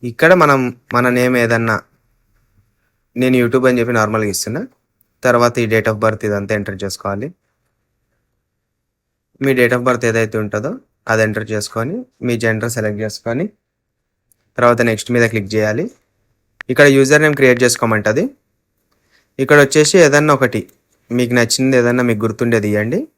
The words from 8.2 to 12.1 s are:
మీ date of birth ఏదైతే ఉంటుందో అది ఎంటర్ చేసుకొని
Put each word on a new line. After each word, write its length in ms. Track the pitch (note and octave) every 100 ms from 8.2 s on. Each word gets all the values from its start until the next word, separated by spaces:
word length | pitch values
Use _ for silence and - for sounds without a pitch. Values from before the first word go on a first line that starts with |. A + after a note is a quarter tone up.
| _ _ _ _ _ _ _ _ _ _ _ _
మీ 80 | C3+ B2+
date 140 | A#2+ B2
of 60 | B2
birth 180 | B2 A#2
ఏదైతే 260 | A2+ A2 A2
ఉంటుందో 300 | G#2 G#2+ B2+ B3 _ _ -
అది 100 | A2 G#2+
ఎంటర్ 200 | G#2+ G#2
చేసుకొని 440 | G#2+ G#2 A2+ A#2 G#3 B3